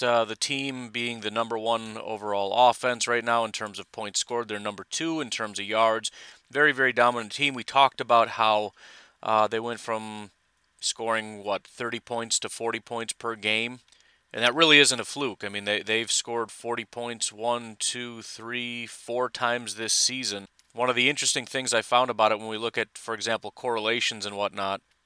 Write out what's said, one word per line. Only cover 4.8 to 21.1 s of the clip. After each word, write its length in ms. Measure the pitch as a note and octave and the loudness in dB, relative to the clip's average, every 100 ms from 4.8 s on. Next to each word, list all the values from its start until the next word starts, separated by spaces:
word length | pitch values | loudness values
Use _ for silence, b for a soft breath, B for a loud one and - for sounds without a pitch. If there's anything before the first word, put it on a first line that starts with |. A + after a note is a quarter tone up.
| - | -8
two 300 | - E3 D#3+ | -4 -4 -4
in 100 | B2 | -4
terms 300 | - A2 G2+ | -6 -6 -6
of 60 | G2+ | -2
yards. 440 | A2 A2+ A2 A2 B B B B | 4 4 4 -2 B B B B
Very, 220 | C3 D3+ | 2 4
very 220 | C3 C3 | 4 2
dominant 400 | B2 A#2+ A#2+ G#2+ | 6 4 4 -6
team. 200 | - C#3+ | -2 -2
We 120 | B2+ - | -2 0
talked 340 | C#3 C3+ - | 4 4 4
about 300 | B2 A#2 A2+ | 4 4 4
how, 420 | - A2 G#2+ G#2 _ B B B B | 2 4 4 0 _ B B B B
uh, 260 | - A2 G#2 | 0 2 4
they 120 | A2+ | 0
went 220 | A#2 A2+ | -6 -8
from 500 | - A2 A2 G#2+ G2+ _ _ _ _ - | -4 -6 -6 -12 -14 _ _ _ _ -8
scoring, 640 | - - A2+ A2 G#2+ G#2+ | -6 -4 -2 -2 -2 -8
what, 240 | G2+ F#2+ - | -4 -4 -6
thirty 320 | - A#2+ A2+ | -8 -6 -6
points 400 | - A#2 A2+ - | -6 -6 -2 -4
to 80 | G#2+ | -4
forty 320 | - A#2 A2+ | -6 -4 -4
points 320 | - A#2 A2+ | -6 -8 -8
per 240 | - A#2 A2 | -8 -8 -4
game. 460 | G#2+ A2 A#2 B2 _ b b b b | -2 0 -2 -8 _ b b b b
And 80 | A2 A#2+ | 0 0
that 100 | C3+ | 4
really 240 | D#3+ D3 | 8 8
isn't 180 | C3+ B2 | 8 2
a 60 | |
fluke. 400 | G#2 C#3+ C3+ G2 | -4 -4 -4 -4
I 60 | G2+ | -8
mean, 160 | G2+ G2+ | -6 -2
they, 160 | G#2 | -2
they've 280 | G2 A2+ A2+ | 0 -2 0
scored 420 | - - A#2 A2 | -2 -2 -4 -6
forty 340 | - A#2 A#2 A2 | -8 -6 -6 -6
points 480 | B2 A#2+ A2+ - | -10 -8 -6 -8
one, 420 | G#2 A#2 A#2+ A#2 G#2+ | -4 -2 -2 -4 -6
two, 440 | - B2 A#2+ A2+ | -6 -4 -8 -10
three, 680 | - - A2+ B2 A#2+ A#2+ A#2 | -14 -14 -8 -6 -6 -8 -10
four 420 | - - B2 B2 | -12 -4 -2 -2
times 460 | - A#2+ A#2+ A2+ G#2 | 0 -2 -2 -4 -6
this 160 | A2+ | -2
season. 560 | - - C3 A2+ G2+ G2 _ _ | 2 0 -2 -6 -6 -10 _ _
One 180 | A2+ B2+ | -2 0
of 60 | A#2+ | 4
the 140 | |
interesting 360 | B2+ | 2